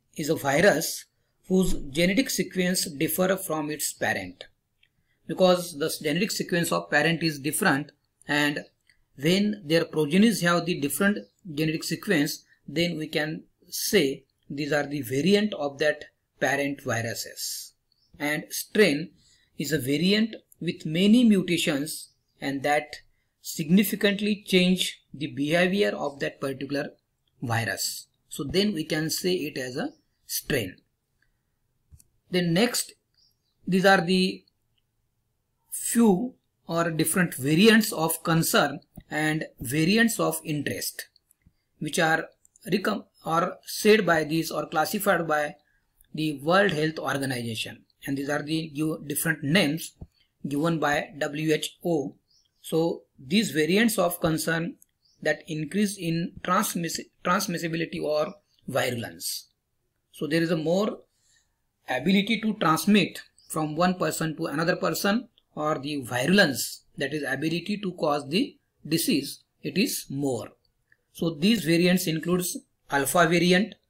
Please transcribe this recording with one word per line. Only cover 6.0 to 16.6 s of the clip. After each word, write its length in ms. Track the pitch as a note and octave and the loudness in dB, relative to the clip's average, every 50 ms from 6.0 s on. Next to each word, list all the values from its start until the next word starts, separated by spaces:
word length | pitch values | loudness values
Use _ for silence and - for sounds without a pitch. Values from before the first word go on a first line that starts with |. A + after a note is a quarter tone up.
| D#3+ | -2
genetic 260 | D3+ D3 F3 A3 - | -2 0 0 0 -2
sequence 420 | - - F3 - F3+ E3+ E3+ E3 | -2 -4 -4 -2 0 0 0 0
of 200 | F3+ E3+ E3+ - | -2 -2 -2 0
parent 320 | - D3 D3+ D#3+ E3 D#3+ E3 | 0 2 2 2 2 0 0
is 160 | E3 D3+ C#3+ | -2 -4 -2
different, 540 | C3 D#3 D3 - G#3+ F#3 D3 C3+ D3+ - - _ _ _ _ _ _ - | -6 -4 -2 0 2 2 2 2 0 -6 -12 _ _ _ _ _ _ -4
and 320 | D3 D3 D3 D3 D3 - - - _ _ _ _ _ _ _ _ _ - | -2 0 0 0 -2 -4 -8 -12 _ _ _ _ _ _ _ _ _ -4
when 440 | C3 D#3 F3+ G3 G3+ G#3+ G#3 - - | 0 2 2 4 2 0 -2 -4 -2
their 200 | C#3+ D#3+ E3 D#3 | 0 2 2 2
progenies 560 | - - D3+ D3+ C#3+ D3 F#3+ G#3+ A#3 G#3 D3+ | 0 0 0 0 2 4 6 6 6 4 2
have 260 | D#3+ F3 F3 F3 D#3+ D#3+ | 2 2 2 2 2 0
the 120 | F3+ D3 | -2 -2
different 380 | C#3 C#3+ - - G3 G3+ G#3 - - - _ _ - F3+ D3+ | -2 -2 0 0 2 2 0 0 -4 -14 _ _ -18 -12 -6
genetic 280 | C#3+ D#3+ D#3 D#3 D#3+ - | -4 -2 -2 -2 -4 -4
sequence, 640 | - E3+ D#3 - - G3 D#3 C#3+ D3+ - - _ _ _ _ _ - | -6 -6 -6 -2 0 2 2 2 0 -2 -8 _ _ _ _ _ -8
then 280 | C#3 D#3 E3+ F3 E3+ D#3 | -2 0 0 0 -2 -4
we 80 | D#3 D3+ | -8 -4
can 340 | - D#3+ D3+ D#3 D#3+ F#3 - _ _ _ _ - | -4 -2 -2 -2 -6 -8 -12 _ _ _ _ -12
say 540 | - - - - - G3+ D3+ C3+ C3+ - _ _ _ _ _ - | -8 -6 -4 2 2 4 4 2 0 -4 _ _ _ _ _ -12
these 240 | D#3 C#3 D3+ C#3+ | -10 -8 -6 -2
are 140 | D3+ D3 C#3+ | -2 -2 -2
the 160 | C#3 C#3+ D3 | -2 -6 -8
variant 500 | B2+ A2+ B2+ C3+ C#3+ E3+ G3+ G3+ G#3+ G#3 G3+ | -6 -4 -2 0 2 4 4 4 2 0 -2
of 240 | D3+ D3 C#3+ C#3 C3+ | -4 -6 -6 -4 -2
that 260 | G#3 D3+ - - - - _ _ _ _ _ - | 0 0 0 -2 -6 -20 _ _ _ _ _ -4
parent 400 | - C3 C3+ C#3 | -2 0 0 0